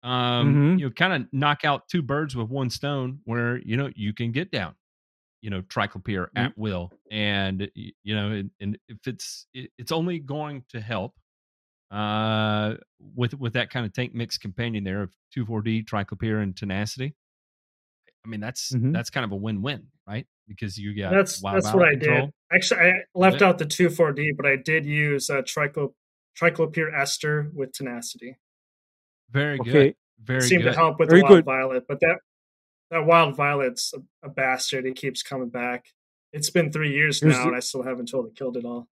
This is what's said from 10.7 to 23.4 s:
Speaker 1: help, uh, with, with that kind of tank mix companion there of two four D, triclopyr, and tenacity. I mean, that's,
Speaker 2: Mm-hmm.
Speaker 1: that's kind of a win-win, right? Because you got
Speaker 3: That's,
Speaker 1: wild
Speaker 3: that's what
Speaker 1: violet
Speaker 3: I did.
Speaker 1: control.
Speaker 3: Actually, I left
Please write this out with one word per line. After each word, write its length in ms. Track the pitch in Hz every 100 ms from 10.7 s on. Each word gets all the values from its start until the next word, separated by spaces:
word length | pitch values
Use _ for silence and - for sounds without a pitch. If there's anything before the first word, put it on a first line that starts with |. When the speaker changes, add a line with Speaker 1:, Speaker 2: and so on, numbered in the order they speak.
| 120
Speaker 1:
help, 340 | 107 110 101 _ _ _ _ _ _ _ _
uh, 880 | 101 107 107 110 110 107 107 107 113 _ _ 101 101
with, 180 | 120 139
with 180 | 123
that 160 | 120 117
kind 160 | 127 110
of 80 |
tank 200 | 110 123
mix 240 | 117 117 -
companion 460 | 107 92 120 107
there 200 | 98 98
of 120 | 95 _ _
two 120 | - 107
four 160 | 113
D, 220 | 107 113
triclopyr, 600 | 110 107 98 101 113 107
and 120 | 101 92
tenacity. 600 | 101 95 104 - 135 - _ _ _ _ _ _ _ _ _ _ 113
I 20 |
mean, 140 | 110
that's, 340 | 107 123 - 131
Speaker 2:
Mm-hmm. 160 | 123
Speaker 1:
that's 180 | 151 117
kind 140 | 139
of 80 | 117
a 40 | 98
win-win, 520 | 107 104 113 139 - _ -
right? 200 | 107 - _ _
Because 300 | 104 107 95
you 180 | 101 101
got 160 | 95
Speaker 3:
That's, 280 | 135 - -
Speaker 1:
wild 140 | 98 98
Speaker 3:
that's 180 | 196
what 100 | 190
Speaker 1:
violet 40 | 170
Speaker 3:
I 80 | 139
did. 40 | 151
Speaker 1:
control. 280 | 147 143 - _
Speaker 3:
Actually, 300 | 185 - 190
I 120 | 175 185 - 180
left 260 | 190 185